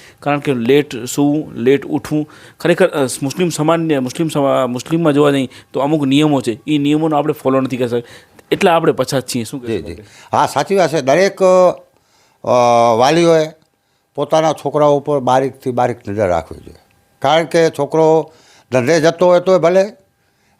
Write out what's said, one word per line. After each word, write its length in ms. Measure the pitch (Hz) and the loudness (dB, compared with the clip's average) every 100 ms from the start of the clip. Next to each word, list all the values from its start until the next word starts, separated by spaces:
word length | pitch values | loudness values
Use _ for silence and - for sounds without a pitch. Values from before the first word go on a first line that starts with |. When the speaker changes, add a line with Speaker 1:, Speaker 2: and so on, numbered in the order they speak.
| - _ | -20 _
Speaker 1:
કારણ 180 | 143 143 | -4 -4
કે 160 | 139 | -2
લેટ 500 | 127 117 143 143 123 | -4 2 2 2 -8
સૂવું, 480 | 123 - 143 147 - | -10 -2 0 0 -6
લેટ 340 | 123 120 139 - | -4 0 0 -2
ઉઠવું. 420 | 151 - 151 151 - - _ | -8 -4 -6 -6 -12 -20 _
ખરેખર, 260 | 160 170 190 | -2 2 2
અ, 180 | 160 131 - | 0 -4 -4
મુસ્લિમ 260 | 139 131 180 | -6 -2 -4
સમાજને, 500 | 156 151 165 160 143 | -2 -2 0 0 -2
મુસ્લિમ 300 | 127 - 160 | -2 -4 -4
સમા-, 380 | 147 139 131 131 | 0 0 0 -2
મુસ્લિમમાં 460 | 123 - 165 165 | -4 -4 -2 0
જોવા 180 | 143 147 | 2 2
જઈએ 180 | 139 127 - - | 0 -4 -10 -10
તો 80 | 143 | -4
અમુક 240 | 139 156 | -2 0
નિયમો 360 | 139 135 156 143 | 0 2 2 0
છે, 200 | 123 107 - | -2 -6 -4
એ 120 | 151 | -2
નિયમોનો 380 | 143 151 160 147 | 0 0 0 0
આપણે 160 | 147 | -2
ફોલો 280 | 147 135 131 | -2 -2 -2
નથી 160 | 131 127 | -2 -4
કરી 120 | 123 | -4
શકતા, 200 | 120 120 - _ _ _ | -4 -6 -20 _ _ _
એટલે 200 | 156 175 | -2 2
આપણે 220 | 165 165 | 2 0
પછાત 340 | 123 127 139 123 | -2 -2 -4 -4
છીએ. 180 | 127 | -8
શું 160 | 110 143 | -8 -10
કહેશો 260 | 120 107 76 | -6 -8 -8
Speaker 2:
જી, 80 | |
જી. 80 | 85 | -16
Speaker 1:
બાબતે? 340 | 104 - - 113 | -18 -20 -4 0
Speaker 2:
હા, 100 | 143 | 0
સાચી 280 | 131 147 | 0 -2
વાત 180 | 196 165 | 0 0
છે. 80 | 156 | 0
દરેક, 380 | 131 151 190 185 185 185 180 - - _ _ _ _ _ | 0 2 2 2 2 4 4 0 -12 _ _ _ _ _
અ, 40 | - 123 120 120 117 113 | -2 2 4 4 4 4
વાલીઓએ 500 | 127 165 170 160 156 160 _ _ _ _ _ | 2 2 2 2 0 -8 _ _ _ _ _
પોતાના 380 | - 147 160 160 | -8 -2 0 0
છોકરાઓ 440 | 143 147 147 147 143 | -2 -4 0 2 2
ઉપર 240 | 135 147 | 0 -2
બારીકથી 500 | 127 131 135 131 - | 0 0 0 -6 -6
બારીક 380 | 120 123 117 - | -2 -2 -4 -8
નજર 180 | 101 98 | -2 0
રાખવી 320 | 85 80 - | -2 -4 -16
જોઈએ, 180 | - 78 _ _ _ _ | -20 -20 _ _ _ _
કારણ 220 | 131 160 | 0 0
કે 260 | 165 170 160 | 0 0 0
છોકરો 600 | 160 143 160 160 160 156 _ _ _ _ | -2 -4 2 2 2 0 _ _ _ _
ધંધે 280 | 127 123 165 | -2 2 2
જતો 260 | 156 165 180 | 2 2 2
હોય 140 | 175 | 2
તોય 180 | 175 185 | 2 2
ભલે 240 | 160 185 196 - _ _ _ _ _ _ | 4 2 0 -6 _ _ _ _ _ _